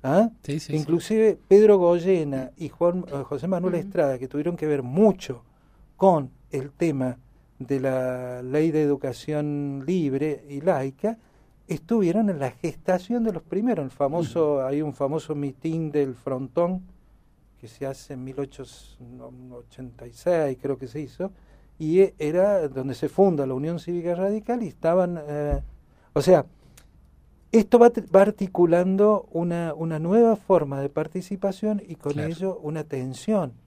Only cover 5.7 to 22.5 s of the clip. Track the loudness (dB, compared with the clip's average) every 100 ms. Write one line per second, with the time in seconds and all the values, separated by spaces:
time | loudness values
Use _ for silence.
5.7 | _ -20 _ 4 4 0 _ _ -8 -8
6.7 | _ -2 0 -4 -6 -16 _ _ _ -4
7.7 | -2 0 -2 -2 -6 -8 -10 -4 0 2
8.7 | 2 2 0 -2 -8 -6 -4 -4 -4 -6
9.7 | -6 -2 0 0 -2 -2 -4 -8 -4 0
10.7 | 0 -2 -4 -6 -6 _ _ _ _ _
11.7 | -8 -2 0 2 2 0 0 -4 -6 -8
12.7 | -6 -2 -2 0 -2 -2 -4 -6 -2 0
13.7 | -2 -4 -2 -2 0 -2 0 2 2 0
14.7 | -2 -4 -4 -4 -4 -6 -6 -6 -6 -6
15.7 | -4 -2 0 -2 -4 -6 -6 -4 -2 -2
16.7 | -2 -8 -20 _ _ _ _ _ _ -20
17.7 | -12 -10 -10 -14 -14 -12 -10 -10 -12 -18
18.7 | -18 -20 -20 -20 -20 -20 -20 -20 -20 -20
19.7 | -18 -18 -16 -20 -6 0 2 2 -2 -4
20.7 | -4 -6 -10 -12 -8 -10 -10 _ -20 _
21.7 | _ 0 4 4 2 -2 2 2